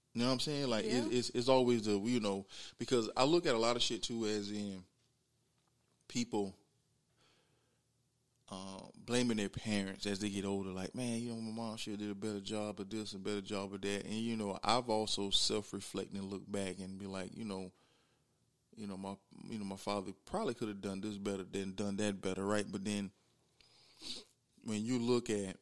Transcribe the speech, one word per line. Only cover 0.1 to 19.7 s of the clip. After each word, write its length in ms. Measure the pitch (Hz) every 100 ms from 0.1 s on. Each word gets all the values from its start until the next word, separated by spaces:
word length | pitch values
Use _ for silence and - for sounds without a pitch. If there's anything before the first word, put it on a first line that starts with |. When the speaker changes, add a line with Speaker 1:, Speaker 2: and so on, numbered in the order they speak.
Speaker 1:
You 80 | 113
know 60 | 123
what 60 |
I'm 60 | 131
saying? 280 | 151 143 139
Like, 160 | 110 107
Speaker 2:
Yeah. 180 | 123
Speaker 1:
it's, 40 | 107
it's, 220 | 123 117
it's 200 | - 123
always 340 | 131 123 120 104
the, 120 | 101
you 200 | 110 123
know, 260 | 104 98 98 - - -
because 300 | 120 123 110 -
I 80 | 135
look 200 | 170 170
at 80 | 117
a 40 |
lot 160 | 117 120
of 60 |
shit 200 | - 117
too 220 | - 117 107
as 240 | 107 101
in 320 | 104 101 95 90 _ _ _ _ _ _ _ _ _ _ _ -
people, 480 | 127 117 107 98 95 _ _ _ _ _ _ _ _ _ _ _ _ _ _ _ _ _ _ -
uh, 300 | 95 95 95 - - 92
blaming 320 | 120 123 107
their 120 | 101
parents 560 | - 110 104 95 98 101
as 140 | 98
they 100 | 107
get 160 | 98 98
older. 240 | 98 95
Like, 240 | 92 92
"Man, 260 | 117 123 117
you 100 | 120
know, 100 | 113
my 100 | 113
mom 260 | 110 113 110
should 140 | -
have 60 | 104
did 120 | 104
a 40 | 98
better 240 | 110 104
job 400 | 98 107 104 98
of 100 | 98
this 240 | 110 104
and 100 | 101
better 180 | 101 104
job 320 | 98 101 98
of 80 | 98
that." 240 | 98 101 -
And, 80 |
you 220 | 107 113 113
know, 220 | 101 92
I've 260 | - 120 120
also 420 | 110 107 - 101
self-reflected 840 | - - 107 104 98 - 98 95 101
and 160 | 98
looked 200 | 98 101
back 260 | 101 95 92
and 200 | 95 95
be 80 | 98
like, 280 | 95 95 -
you 80 | 110
know, 260 | 95 92 - _ _ _ _ _ _ _ _ _ -
you 120 | 101
know, 100 | 95
my, 180 | 98 98 _ - -
you 80 | 110
know, 80 |
my 120 | 101